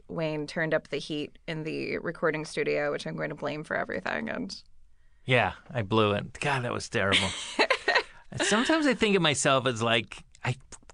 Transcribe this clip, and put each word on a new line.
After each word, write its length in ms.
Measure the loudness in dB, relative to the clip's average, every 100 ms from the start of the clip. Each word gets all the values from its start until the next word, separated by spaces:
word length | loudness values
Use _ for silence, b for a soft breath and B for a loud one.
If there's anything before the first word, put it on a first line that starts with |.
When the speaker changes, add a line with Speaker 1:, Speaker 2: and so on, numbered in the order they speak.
| -10
Speaker 1:
Wayne 400 | -4 -2 -4 -4
turned 260 | -4 0
up 140 | 0 0
the 100 | -6
heat 400 | -4 -6 -6 -10 -10
in 160 | -8
the 340 | -6 -6 -4 -4
recording 460 | -6 -2 -2 -2 -4
studio, 460 | -2 0 0 0
which 140 | -2 -6
I'm 100 | -6
going 140 | -6
to 60 | -6
blame 280 | -6 -6
for 120 | -4 -4
everything. 540 | -2 -4 -4 -4 -4
And 260 | -6 -8 -10 -16 -20 -20 -20 -20 -14 2
Speaker 2:
Yeah, 280 | 2 2 -2 -8
I 80 | -6
blew 280 | 0 4 4
it. 260 | 2 -2 -4
God, 240 | -2 -2
that 100 | -2
was 140 | -4 -4
terrible. 400 | -2 2 2 0 -4 -6 0 2 2
Speaker 1:
<laughs> 580 | 0 0 -2 -10 -12 -2
Speaker 2:
Sometimes 440 | 2 2 4 4 4
I 60 | 4
think 200 | 4 4
of 60 |
myself 460 | 4 4 4 4 4
as, 140 | 2
like, 400 | 2 2 0 -10 -18 -6
I 120 | -4 -4 -8 -20 -20